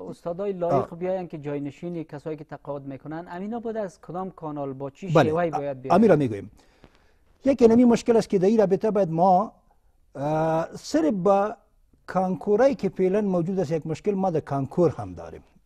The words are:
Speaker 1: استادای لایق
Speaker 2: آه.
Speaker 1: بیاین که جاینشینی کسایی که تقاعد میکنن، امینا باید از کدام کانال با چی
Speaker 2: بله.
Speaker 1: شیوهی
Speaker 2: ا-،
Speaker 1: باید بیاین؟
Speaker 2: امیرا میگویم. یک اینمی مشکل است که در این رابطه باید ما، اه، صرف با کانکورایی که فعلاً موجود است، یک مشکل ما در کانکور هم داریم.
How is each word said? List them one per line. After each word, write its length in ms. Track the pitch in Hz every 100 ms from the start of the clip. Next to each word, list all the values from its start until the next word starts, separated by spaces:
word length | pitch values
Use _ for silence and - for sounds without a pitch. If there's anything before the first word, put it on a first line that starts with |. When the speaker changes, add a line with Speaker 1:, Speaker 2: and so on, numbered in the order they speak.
| 180
Speaker 1:
استادای 440 | 160 170 175 202
لایق 200 | 185 170
Speaker 2:
آه. 260 | 139 - 165
Speaker 1:
بیاین 280 | 180 185 175
که 100 | 156
جاینشینی 680 | 143 147 143 139 175 175
کسایی 340 | 156 147 160 156
که 60 |
تقاعد 420 | 147 143 - 143 139
میکنن، 420 | 135 147 160 180
امینا 300 | 175 202 233
باید 180 | 226 220
از 240 | 202 -
کدام 280 | - 165 185
کانال 440 | - 156 147 139
با 160 | 131 139
چی 180 | - 196
Speaker 2:
بله. 160 | 165 156
Speaker 1:
شیوهی 200 | 160 175
Speaker 2:
ا-، 80 | 156
Speaker 1:
باید 240 | 143 135
بیاین؟ 140 | 131 175
Speaker 2:
امیرا 200 | 220 160
میگویم. 360 | 135 101 98 - _ _ - _ _ _ _ _ 262
یک 160 | 262
اینمی 240 | 226 233 247
مشکل 320 | 226 - 226
است 120 | -
که 100 | 202
در 80 | 185
این 100 | 226
رابطه 340 | 196 185 220
باید 200 | 208 190
ما، 400 | 160 185 180 226 - _ _ _ _ _ 131
اه، 520 | 143 156 160 160 165 -
صرف 380 | - 294 320
با 420 | 208 180 196 208 - _ _ _ _ -
کانکورایی 680 | 185 185 180 - 208 269 247
که 140 | 190
فعلاً 320 | - 185 202
موجود 380 | 208 180 165 190
است، 120 | 156
یک 160 | 165 160
مشکل 260 | 156 -
ما 160 | 202 190
در 100 | 160
کانکور 520 | - 139 135 - 170 120
هم 160 | 101
داریم. 300 | 87 85 85 - _